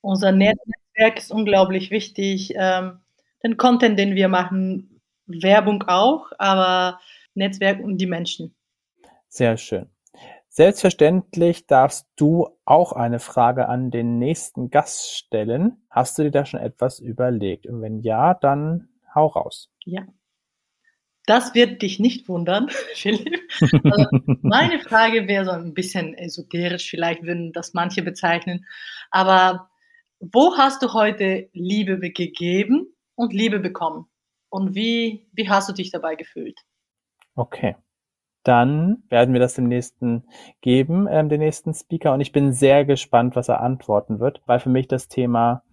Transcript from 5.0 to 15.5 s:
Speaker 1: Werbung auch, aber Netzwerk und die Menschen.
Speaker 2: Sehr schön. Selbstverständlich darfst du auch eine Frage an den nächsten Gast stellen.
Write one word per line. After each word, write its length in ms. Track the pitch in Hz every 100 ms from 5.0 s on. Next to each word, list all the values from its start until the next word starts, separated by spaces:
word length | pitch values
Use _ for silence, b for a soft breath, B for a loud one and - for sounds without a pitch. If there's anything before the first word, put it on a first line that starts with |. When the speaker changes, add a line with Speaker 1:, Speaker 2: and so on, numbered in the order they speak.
| _ _ _
Speaker 1:
Werbung 580 | 170 190 208 202 208
auch, 460 | 196 180 226 311 - -
aber 600 | 196 190 185 185 180 180 b b b
Netzwerk 460 | - 196 196 196 196
und 140 | 202 185
die 80 | 185
Menschen. 480 | 170 170 - 165 _ _ _ _ _ b b _
Speaker 2:
Sehr 280 | - 120 113
schön. 280 | - 98 - _ _ B B B B
Selbstverständlich 1160 | - 170 202 190 - 151 185 - - 170 170 _
darfst 420 | 135 135 - - -
du 320 | 151 165 - _
auch 280 | - 151 175
eine 280 | 127 120 120
Frage 480 | - - 120 127 110
an 220 | 123 127
den 280 | 120 117 117
nächsten 520 | 127 165 - - 123
Gast 420 | 143 147 - -
stellen. 680 | - - 110 107